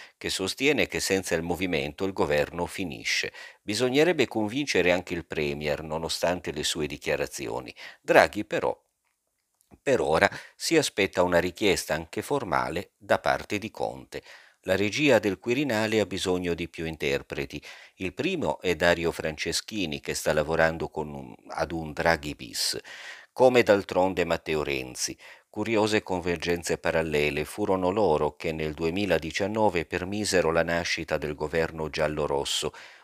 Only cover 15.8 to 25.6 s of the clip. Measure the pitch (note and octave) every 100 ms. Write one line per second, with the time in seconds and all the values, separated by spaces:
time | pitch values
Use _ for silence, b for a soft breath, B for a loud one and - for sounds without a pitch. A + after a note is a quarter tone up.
15.8 | A2 A2 F#2+ F#2+ F#2+ F2+ F2 E2+ F2 -
16.8 | D#2+ E2 D2 C#2 - C#2+ C2+ - B B
17.8 | B B F2+ - D#3 F3+ F2+ - F#2 D#2
18.8 | F2 E2+ E2 - D#2+ D2+ E2+ - - G#2+
19.8 | E2 C#2 - D2+ - D#2 D2+ D#2+ D#2+ E2
20.8 | D2+ D#2+ D2+ C#2+ B1+ - - - D#2+ E2
21.8 | D#2 D2 E2 E2 D2 C#2 B1 - - A#1
22.8 | - B B B B - B2+ B2 A2 G2+
23.8 | - F#2 F#2+ F2+ E2+ E2 - D#2 D2 C2+
24.8 | B1+ B1 - - B B B G#2+